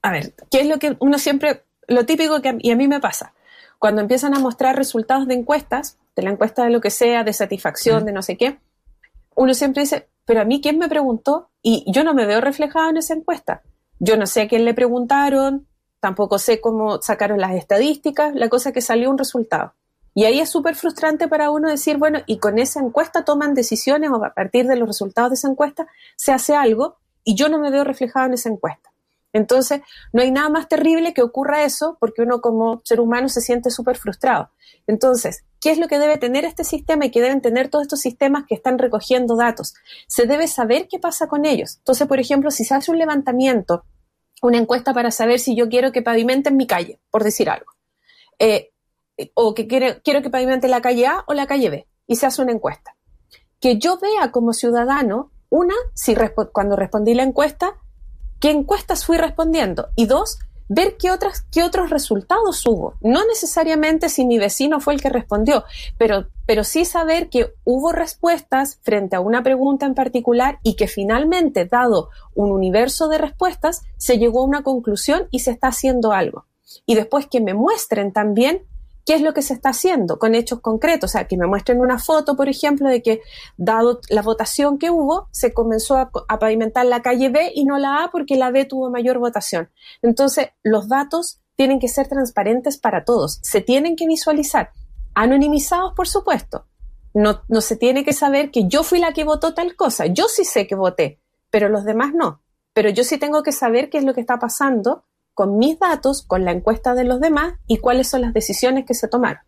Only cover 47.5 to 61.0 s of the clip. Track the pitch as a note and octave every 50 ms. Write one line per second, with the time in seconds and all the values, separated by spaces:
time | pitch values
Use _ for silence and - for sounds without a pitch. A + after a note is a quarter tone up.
47.5 | - - - - _ _ _ _ _ _ _ _ _ _ _ _ _ _ - A3
48.5 | G#3+ - - _ _ _ _ _ _ _ _ _ _ - - - _ - A#3 A3
49.5 | G#3+ A3+ G#3+ A3 B3 C4 B3+ B3 - - _ D4+ C#4+ C#4+ C#4 B3+ A#3+ B3+ B3+ B3
50.5 | B3+ B3+ B3+ B3+ B3+ A#3+ A#3+ B3 B3 A#3 A#3+ C4+ E4 G4 - - D4 C#4+ C#4 C#4
51.5 | C#4 C#4 B3 F3+ C#3+ C#3+ - _ _ _ _ - A#3 A#3 C#4+ C4 - - C4 B3
52.5 | A#3 G#3 - C#3+ C#3+ _ _ - _ _ _ _ _ _ _ _ - _ _ _
53.5 | _ _ - B3+ A#3+ G#3+ - E4+ F#4 F4+ F#4+ G4+ G#4+ G#4 D#4 A#3+ - B3+ A#3 A#3
54.5 | A3+ - - A#3+ A#3 A#3+ A#3+ B3+ C4+ D4 C4+ G#3+ G3 A#3+ C#4+ _ _ - _ _
55.5 | - D#4 F4+ F4 G4 A#4 B4 - - - - - A3 A#3 A3+ G#3+ - - G#3 -
56.5 | _ G#3 G3 G3+ G3+ G3 G3 F#3+ - G#3+ G#3 A3+ A#3 B3 C4 C4+ C4 C#4 D4 D4+
57.5 | D4+ - F4 F#4+ G4 - - - - - - - - - - - - - - D4
58.5 | D4+ D4 C#4 - G4+ G4 - - F4+ - - - E4 E4 E4 D#4+ E4 - E4 D#4+
59.5 | D#4+ D#4+ B3 F#3+ E3 - - - - A#3 A#3 G#3 C4 D#4 G#4+ - - - - -
60.5 | - - - - G3+ D#4+ F#4 G4+ G4 -